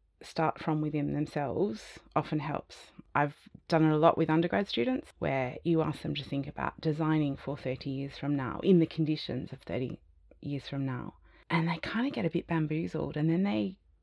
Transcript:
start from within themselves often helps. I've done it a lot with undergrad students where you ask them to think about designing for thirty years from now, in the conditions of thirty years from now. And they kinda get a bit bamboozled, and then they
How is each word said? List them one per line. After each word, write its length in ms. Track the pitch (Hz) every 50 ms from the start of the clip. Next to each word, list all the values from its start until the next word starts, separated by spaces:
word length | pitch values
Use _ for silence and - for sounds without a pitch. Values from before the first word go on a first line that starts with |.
| _ _ _ -
start 380 | - - - - 160 156 - -
from 220 | - 165 156 156
within 320 | 151 151 147 151 143 143 143
themselves 840 | 147 151 147 - 151 143 131 92 - 185 208 226 214 - - - - - - -
often 260 | 151 - - 165 151
helps. 360 | 143 156 147 - - - - - - - - - - _ -
I've 220 | 131 147 147 - _ - - - - _ -
done 160 | 175 160 160
it 80 | 156 156
a 40 |
lot 200 | 151 156 165 -
with 120 | - 165 156
undergrad 380 | 156 160 170 175 196 196 202
students 460 | - - 233 240 247 254 254 - - - -
where 360 | - 156 139 135 131 123 - - -
you 180 | 170 170 160
ask 200 | 156 151 147 -
them 120 | - 151 147
to 100 | 143 135
think 200 | - 143 139 135
about 360 | 147 - - - - - -
designing 560 | - 160 147 151 160 156 156 156 151 143 135
for 180 | - - - 143
thirty 340 | - - 131 131 131 - 139
years 280 | 135 135 139 139 131
from 180 | - - 143 147
now, 240 | 139 131 120 - -
in 180 | - 185 190 170
the 60 | 160
conditions 680 | - - - 160 147 156 151 - - - 127 - - -
of 80 | 139
thirty 360 | - - 85 120 131 120 - - _ _ _ _ _ - - -
years 260 | - 139 143 139 -
from 180 | - 139 139 139
now. 280 | 135 127 123 120 - - - - - - - _ -
And 200 | 165 165 160 170
they 80 | 170 165
kinda 280 | - - - 220 247 285
get 160 | 247 233 196
a 40 | 165
bit 180 | - 165 -
bamboozled, 680 | - 170 165 156 147 156 156 175 175 - 151 147 143 147
and 140 | 151 151 160
then 140 | 165 175 196
they 340 | 202 214 220 208 190 190 - _ _ _ _